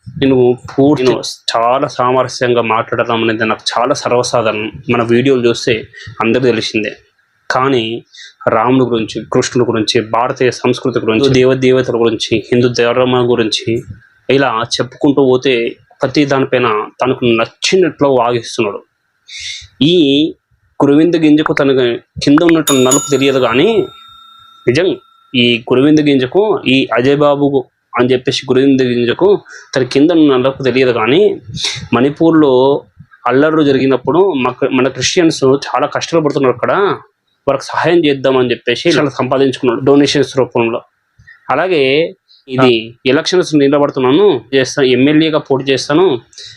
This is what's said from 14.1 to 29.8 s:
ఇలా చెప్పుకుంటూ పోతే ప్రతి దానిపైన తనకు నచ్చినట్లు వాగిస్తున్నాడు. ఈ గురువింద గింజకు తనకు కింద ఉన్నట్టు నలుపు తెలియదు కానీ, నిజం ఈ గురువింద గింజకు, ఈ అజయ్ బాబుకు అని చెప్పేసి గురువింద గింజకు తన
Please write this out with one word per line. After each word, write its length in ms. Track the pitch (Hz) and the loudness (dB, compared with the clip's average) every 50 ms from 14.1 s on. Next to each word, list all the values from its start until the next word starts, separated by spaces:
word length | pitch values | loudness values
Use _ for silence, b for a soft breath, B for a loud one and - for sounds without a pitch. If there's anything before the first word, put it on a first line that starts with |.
| _ _ _ - | _ _ _ -2
ఇలా 340 | 131 139 139 123 113 113 120 - - | 0 0 0 0 -2 -4 -4 -4 -4
చెప్పుకుంటూ 460 | - 123 - - - - 147 135 143 139 | -6 -6 -6 -4 -2 0 2 2 2 2
పోతే 500 | 127 127 127 131 139 127 117 117 123 - - _ _ _ - | 2 2 2 0 0 0 0 -2 -4 -8 -12 _ _ _ -6
ప్రతి 240 | 147 127 - 156 147 | -6 -2 0 0 0
దానిపైన 420 | 139 139 131 131 127 135 123 123 113 107 104 110 - - - 127 | 0 0 0 0 0 0 0 0 0 -2 -4 -6 -8 -8 -4 -2
తనకు 220 | 127 131 - 127 | -2 -2 0 0
నచ్చినట్లు 840 | 120 113 110 113 - - _ - - 190 190 180 151 139 - 143 | 0 0 0 -2 -4 -6 _ -4 0 0 2 2 0 0 0 0
వాగిస్తున్నాడు. 760 | 139 135 123 117 120 123 117 113 - - - 110 101 98 - - _ _ _ _ _ _ _ B B B B B B B B B B _ - | 0 2 2 0 0 -2 -4 -6 -6 -6 -4 -4 -4 -6 -8 -14 _ _ _ _ _ _ _ B B B B B B B B B B _ 0
ఈ 140 | 131 165 180 175 147 139 139 147 156 175 - - _ _ _ _ _ _ _ - | 0 2 2 2 2 2 2 0 0 -2 -6 -10 _ _ _ _ _ _ _ 0
గురువింద 360 | 143 139 143 151 165 175 170 | 2 4 4 4 4 2 2
గింజకు 380 | 160 156 151 147 156 156 - 156 | 2 4 4 4 4 2 0 -2
తనకు 300 | - 143 139 131 131 123 120 117 120 - _ _ - - | 0 0 0 2 2 0 0 -2 -6 -10 _ _ -4 0
కింద 180 | 147 143 147 - | 2 2 4 4
ఉన్నట్టు 300 | 170 165 160 156 - 139 | 4 2 2 2 0 2
నలుపు 380 | 131 127 127 131 - - - | 2 2 2 2 0 0 0
తెలియదు 280 | 139 127 139 139 131 135 | 0 0 2 0 2 0
కానీ, 300 | 123 113 113 131 170 226 226 196 - - - - - - - - - - - - - _ _ _ _ | 0 0 2 2 2 2 2 0 -2 -4 -8 -18 -20 -20 -20 -20 -20 -20 -20 -20 -20 _ _ _ _
నిజం 200 | 120 120 160 190 180 123 - - _ _ _ _ _ - | -2 0 0 0 -2 -2 -6 -10 _ _ _ _ _ -2
ఈ 100 | 123 120 120 120 113 | 0 2 2 0 -2
గురువింద 400 | - - 127 127 139 156 156 151 | -2 0 2 2 4 4 4 4
గింజకు, 600 | 147 147 139 131 127 123 - 190 214 214 - - - | 4 2 2 0 0 0 0 0 0 0 -2 -2 -2
ఈ 200 | 131 131 135 127 - 113 | 0 0 0 0 0 -2
అజయ్ 240 | 120 123 139 143 | 0 2 2 2
బాబుకు 480 | 143 147 147 143 143 143 139 143 131 127 - _ _ _ _ - 120 | 2 2 2 2 0 0 0 0 -2 -4 -6 _ _ _ _ -4 -2
అని 120 | 123 127 | 0 0
చెప్పేసి 300 | 127 123 - 135 131 - 131 131 | 0 -2 -2 -4 -6 -4 -4 -2
గురువింద 300 | 127 127 139 139 135 131 | 0 2 2 4 2 2
గింజకు 600 | 131 123 120 120 120 117 120 - 170 208 202 - B B B B B B - | 2 0 0 0 -2 -2 0 0 2 2 2 0 B B B B B B -4
తన 80 | 135 | -4